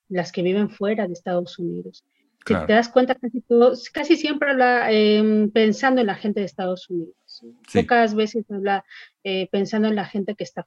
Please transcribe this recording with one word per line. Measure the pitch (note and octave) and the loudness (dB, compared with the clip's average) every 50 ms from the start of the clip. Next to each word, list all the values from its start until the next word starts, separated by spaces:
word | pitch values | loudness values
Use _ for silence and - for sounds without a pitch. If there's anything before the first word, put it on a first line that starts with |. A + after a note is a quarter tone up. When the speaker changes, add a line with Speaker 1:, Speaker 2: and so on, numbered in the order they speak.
| _ _ | _ _
Speaker 1:
las | F#3 F3+ E3+ F3 | -6 -4 -4 -4
que | - G3+ F3 | -4 -2 -2
viven | F3+ F#3 G3+ G#3 G3+ | 0 0 0 0 -2
fuera | G#3 - G3+ G3+ A3 G#3+ G#3 | -4 -4 -4 -2 -2 -2 -4
de | F3+ F3 | -6 -8
Estados | E3+ - G3 F3+ F3 F3 F3 - - | -8 -6 -4 -4 -4 -4 -6 -8 -8
Unidos. | F3 E3+ F3 F3 F3+ F#3+ - - _ _ _ _ _ _ _ _ | -8 -8 -6 -8 -10 -14 -18 -20 _ _ _ _ _ _ _ _
Si | _ | _
Speaker 2:
Claro. | - A3 F3 D#2 | -2 -2 -2 2
Speaker 1:
te | - G#3+ | 2 2
das | A3+ A#3 A#3 | 2 2 2
cuenta, | - B3+ B3+ B3+ B3+ | 2 0 2 2 -2
casi | - - A#3+ - B3 | -4 -6 -8 -8 -10
todo, | - - A#3+ A#3 A#3+ B3+ B3+ B3+ - - - | -4 0 4 4 4 4 2 0 -6 -12 -10
casi | D#4 C#4+ D4+ E4+ | -6 0 2 2
siempre | D#4+ - D4 D4 D4 D4+ C#4+ | 2 2 -2 -2 -2 -2 0
habla, | C4+ C4 B3 B3 B3 A#3+ A#3 - | 2 2 2 2 2 2 2 2
em, | A3 G#3+ G#3+ G#3+ G#3+ G#3+ G#3+ G#3+ G#3+ G#3+ G#3+ G3+ | 2 4 4 4 4 4 4 2 2 2 2 2
pensando | - A3+ A3 A3 G#3 G#3 - C4+ C4 B3+ | 2 2 4 4 2 2 0 2 2 2
en | A#3 | 0
la | G3+ F#3 | 0 -2
gente | - - G#3+ G3+ G#3+ | -4 -4 -4 -4 -4
de | G3+ | -6
Estados | F3 - - F#3+ F3+ F#3 F3+ - - | -6 -6 -6 -6 -4 -6 -6 -8 -8
Unidos. | F#3 E3+ E3 F3 - _ _ _ - - - A#3 - _ _ | -8 -8 -8 -10 -14 _ _ _ -20 -20 -20 -20 -20 _ _
Speaker 2:
Sí. | - - - | -2 0 0
Speaker 1:
Pocas | - - C#3+ A#3 A#3 A3 G#3 | 2 4 4 4 4 2 2
veces | G#3+ G#3+ G#3+ - A#3 G3+ - | -2 -2 -2 -4 -6 -8 -6
habla, | G#3 G3 F#3+ G3 G3 F#3+ - _ - - - - _ _ - | -8 -4 -2 -2 -2 -2 -4 _ -18 -20 -20 -20 _ _ -8
eh, | G3 F#3+ F#3+ F#3 - | -6 -4 -4 -4 -2
pensando | - G3 G3 F#3+ A3 G#3+ G#3+ | -2 -2 -2 -2 0 0 0
en | G#3+ G#3+ | 0 0
la | G#3 F3 | -2 -4
gente | - - G#3 G3 G#3+ G#3 | -6 -6 -6 -6 -6 -8
que | - F3 | -8 -10
está | - - F3+ F3 | -10 -10 -14 -14